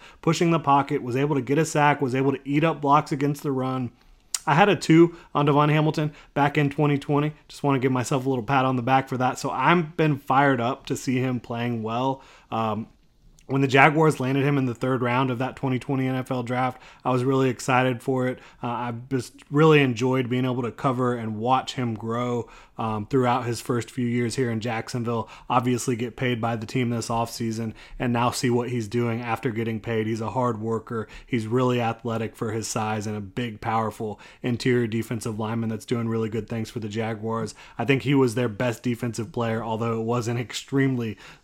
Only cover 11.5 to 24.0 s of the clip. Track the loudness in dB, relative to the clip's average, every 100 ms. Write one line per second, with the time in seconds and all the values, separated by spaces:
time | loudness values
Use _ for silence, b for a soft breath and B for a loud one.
11.5 | -6 -4 -4 -4 -2 -2 -4 B B B
12.5 | -4 -2 -4 -8 _ _ _ _ _ -4
13.5 | 0 4 8 8 8 4 2 0 0 2
14.5 | 2 0 -2 -2 0 0 0 0 0 -4
15.5 | -4 -2 -2 -2 -2 -2 -2 -4 -4 -2
16.5 | -2 -2 -4 B B -2 0 2 2 2
17.5 | 0 0 2 2 0 -2 -2 -2 -4 B
18.5 | B -8 -6 -6 -8 -4 -4 -4 -12 -2
19.5 | 4 6 8 6 2 0 0 0 0 0
20.5 | -2 -4 -2 -2 0 0 -2 -4 -4 0
21.5 | 0 0 -4 -4 -4 -4 -4 -2 -4 -6
22.5 | B B -8 -4 -4 0 2 2 2 -2
23.5 | -4 -2 -4 -4 -4